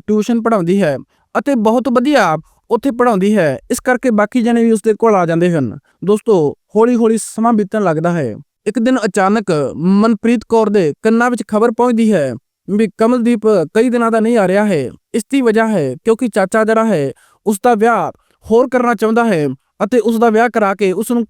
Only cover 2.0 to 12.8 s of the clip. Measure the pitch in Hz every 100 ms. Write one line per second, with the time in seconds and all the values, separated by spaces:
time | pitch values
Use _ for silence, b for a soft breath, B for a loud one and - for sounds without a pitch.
2 | 254 277 185 156 - _ - 226 277 233
3 | 247 202 202 214 160 131 - 247 - 247
4 | 262 214 208 254 233 233 233 220 220 208
5 | 226 202 170 165 180 165 123 95 _ -
6 | 170 208 - 196 147 - _ 208 233 240
7 | 226 220 - - 226 226 202 220 190 156
8 | 165 170 127 101 - _ - 226 233 262
9 | 208 208 190 220 196 156 131 92 170 196
10 | 226 214 226 240 - 226 214 208 160 143
11 | 220 226 247 240 220 208 233 233 247 226
12 | 226 190 135 117 _ _ - 202